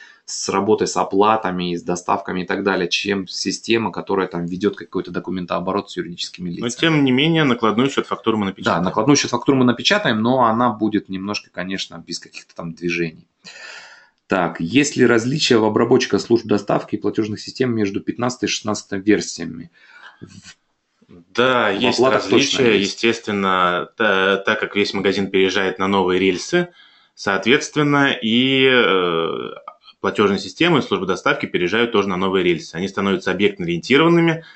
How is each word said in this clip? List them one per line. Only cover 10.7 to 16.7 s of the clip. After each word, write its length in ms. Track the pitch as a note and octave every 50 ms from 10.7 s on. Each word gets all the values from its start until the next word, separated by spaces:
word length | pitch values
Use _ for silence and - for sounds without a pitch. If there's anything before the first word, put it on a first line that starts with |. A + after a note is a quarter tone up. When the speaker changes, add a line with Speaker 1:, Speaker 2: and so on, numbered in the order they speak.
| A2 G#2+ A2 G#2+ G2+ G2 - -
Speaker 1:
немножко, 400 | F#2+ F#2+ F#2+ G2+ G#2 G2+ - _
конечно, 540 | - F#2 F2+ F#2+ G2 F2+ - - F#2+ E2+ -
без 140 | E2+ E2+ -
каких-то 340 | - - - - - _ _
там 180 | - F2+ E2 D#2+
движений. 520 | - E2+ F2 E2 E2+ E2+ D#2+ D#2 - - _ _ _ - - - - - - - - - - - - - _ _ _ _
Так, 320 | - F#2+ F#2 F2 E2 E2+ -
есть 380 | E2+ E2+ G#2+ C3+ D3 D3 -
ли 80 | B2+ B2+
различия 500 | A#2 A#2+ A2+ A2 B2+ D3 D3+ - - B2 A2
в 40 | G#2+
обработчиках 560 | G#2+ G#2+ A2+ A2+ A#2+ C3+ A#2 - - - G2
служб 260 | - - A#2 A2+ -
доставки 500 | - G#2 G2 - -